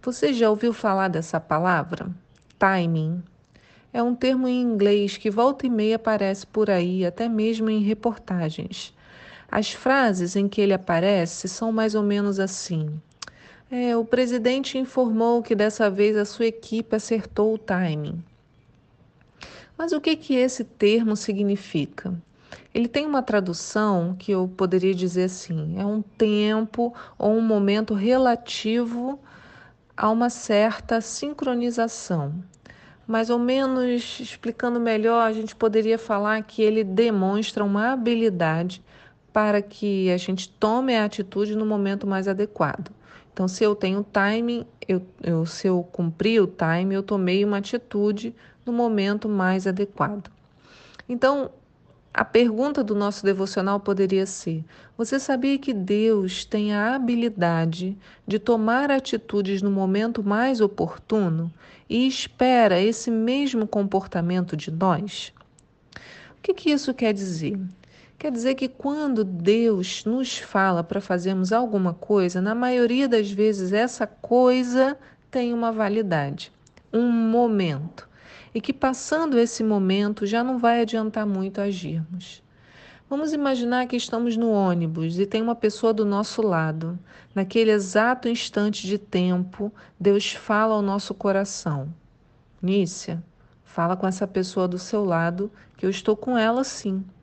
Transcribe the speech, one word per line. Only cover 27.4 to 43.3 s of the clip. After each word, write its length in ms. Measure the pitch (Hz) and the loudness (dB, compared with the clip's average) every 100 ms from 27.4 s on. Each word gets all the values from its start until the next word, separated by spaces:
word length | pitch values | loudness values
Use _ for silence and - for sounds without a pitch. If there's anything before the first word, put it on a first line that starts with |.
momento 500 | 226 214 196 208 220 | 2 2 4 2 0
relativo 1300 | 208 208 254 254 240 - - 214 233 233 240 254 277 - - - - - _ _ | 0 2 4 4 2 -4 -6 -2 0 -2 -4 -6 -8 -12 -20 -20 -20 -20 _ _
a 140 | - 214 | -2 0
uma 220 | 226 240 | 2 0
certa 720 | 240 - 208 214 214 - 226 | -2 0 2 4 0 -2 -4
sincronização. 1400 | 220 - 285 294 269 240 240 233 226 - - 175 143 160 180 _ - - - - - | -2 -8 -8 -6 -4 -2 -2 -2 -2 -4 -4 -2 -2 -6 -12 _ -20 -20 -20 -20 -4
Mais 220 | 220 226 | -2 0
ou 100 | 240 | 0
menos, 800 | 240 262 269 262 247 240 - - | 2 2 0 0 0 -2 -4 -12
explicando 640 | 240 - 233 226 247 240 | -14 -10 -10 -4 -2 0
melhor, 480 | 233 220 220 233 226 | 0 2 2 4 2
a 40 | |
gente 200 | 220 220 | 0 -6
poderia 440 | - 226 214 214 226 | 0 2 2 2 0
falar 440 | 226 208 208 220 | 0 -2 0 -2
que 200 | 214 - | -4 0
ele 200 | 214 220 | 2 2
demonstra 800 | 202 190 233 208 190 208 220 - | 0 2 2 4 2 0 -2 -2
uma 300 | 202 196 226 | 0 2 0
habilidade 880 | 269 233 233 226 180 165 160 180 185 - - - _ _ | 0 0 2 2 2 0 0 -2 -6 -20 -20 -20 _ _
para 320 | 220 214 208 | 0 2 2
que 480 | 208 - 208 196 190 | -2 -6 -2 0 2
a 60 | 180 | 0
gente 280 | 185 190 - | -2 -6 -6
tome 480 | _ 214 233 262 | _ 0 2 2
a 120 | 233 208 | 2 0
atitude 500 | 208 190 190 208 214 | -2 -6 -2 -2 0
no 80 | |
momento 420 | 214 214 202 196 202 | 0 0 0 -2 -2
mais 220 | 190 190 | -2 -2
adequado. 600 | 196 208 - 151 - 151 - - - - | -2 -4 0 -2 -2 -10 -14 -20 -20 -20